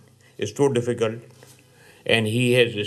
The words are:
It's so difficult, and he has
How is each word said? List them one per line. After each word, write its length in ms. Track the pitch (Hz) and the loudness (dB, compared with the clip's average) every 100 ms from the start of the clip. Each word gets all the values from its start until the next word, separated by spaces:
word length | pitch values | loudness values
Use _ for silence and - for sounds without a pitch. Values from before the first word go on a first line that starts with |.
| - _ _ - | -20 _ _ -10
It's 180 | - - | -8 0
so 140 | 143 | 0
difficult, 500 | 120 123 113 110 113 - - - - _ _ - - - | 0 -2 -2 -4 -4 -16 -20 -20 -20 _ _ -20 -14 -2
and 200 | 113 110 | 0 0
he 280 | 117 123 | 0 2
has 240 | 123 117 104 | 4 2 0